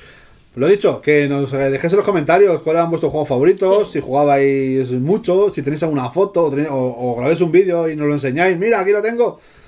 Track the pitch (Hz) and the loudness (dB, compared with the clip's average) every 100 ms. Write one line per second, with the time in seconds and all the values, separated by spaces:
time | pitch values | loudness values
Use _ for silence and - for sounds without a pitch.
0 | - - - _ _ - 147 202 202 120 | -20 -20 -20 _ _ -2 2 2 2 -2
1 | - 147 143 143 135 135 139 135 170 196 | 2 2 2 -2 -4 -2 -2 -2 0 0
2 | 208 185 147 180 202 156 160 165 170 160 | 0 0 2 4 4 2 0 0 0 -2
3 | 151 156 143 123 156 190 190 202 190 151 | -2 -2 -2 2 2 2 2 2 0 -4
4 | - 135 147 139 139 135 135 131 123 123 | -2 0 2 4 2 0 0 -2 -2 -2
5 | 139 214 226 180 202 - - 151 160 147 | 0 -2 0 2 2 -2 -4 -2 -2 -2
6 | 123 165 196 175 160 135 151 135 127 117 | -4 -2 0 0 0 0 -2 -2 -4 -4
7 | 123 120 131 165 170 170 190 170 165 151 | -4 -2 0 0 2 2 2 0 -2 -2
8 | 147 147 131 135 185 170 214 214 185 208 | -2 -2 -2 0 0 0 0 0 0 0
9 | 214 233 226 - _ - | 0 0 -2 -4 _ -20